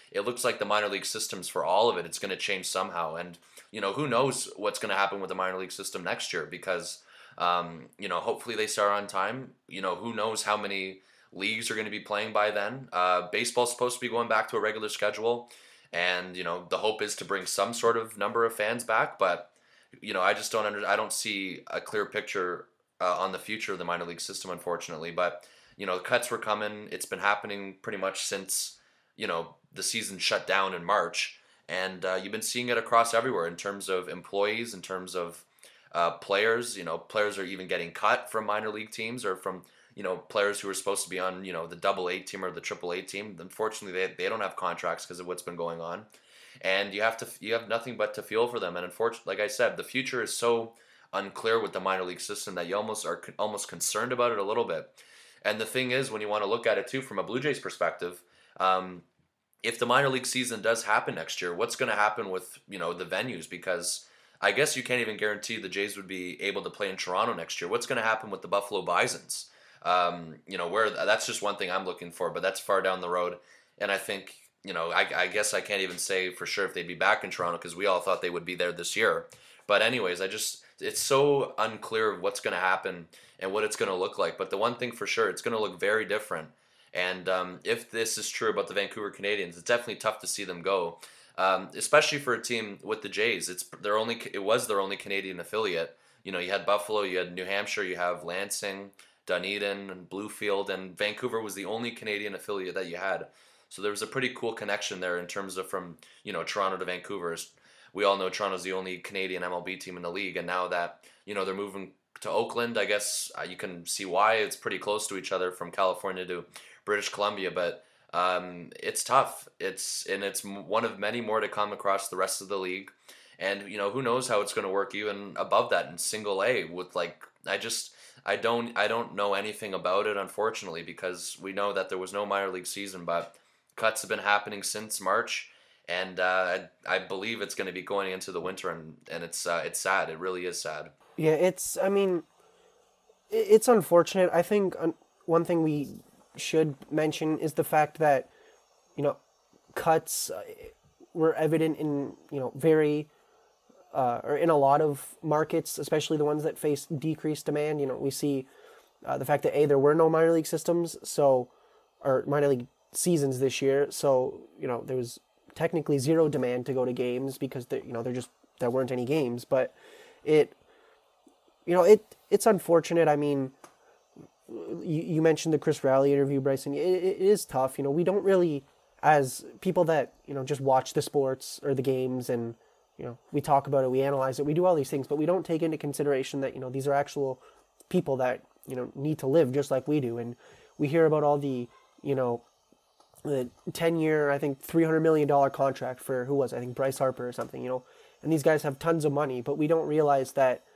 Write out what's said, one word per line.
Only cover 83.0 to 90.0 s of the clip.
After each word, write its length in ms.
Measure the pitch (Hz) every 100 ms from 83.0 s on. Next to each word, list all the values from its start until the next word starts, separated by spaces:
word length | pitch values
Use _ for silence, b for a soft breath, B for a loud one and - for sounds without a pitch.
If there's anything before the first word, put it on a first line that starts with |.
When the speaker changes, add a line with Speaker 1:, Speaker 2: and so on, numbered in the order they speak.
| 82 B B B
Speaker 1:
and 120 | 95
what 140 | 101 107
it's 100 | -
gonna 180 | 107
look 240 | 92 98 -
like. 200 | 85 -
But 140 | 95
the 60 | 98
one 180 | 117 123
thing 180 | 123
for 120 | 117 101
sure, 240 | - 107
it's 120 | 87
gonna 180 | - 113
look 220 | 104 90
very 240 | 98 110 98
different. 460 | 104 - 85 76 _ b b b
And, 340 | - 90 92 90
um, 320 | 92 92 90 95
if 260 | 117 -
this 260 | 110 113 -
is 120 | 104
true 220 | - 113
about 180 | 101 -
the 40 |
Vancouver 380 | 101 98 - 104
Canadians, 460 | - 101 104 87 85
it's 100 | 85
definitely 300 | 120 120
tough 220 | 101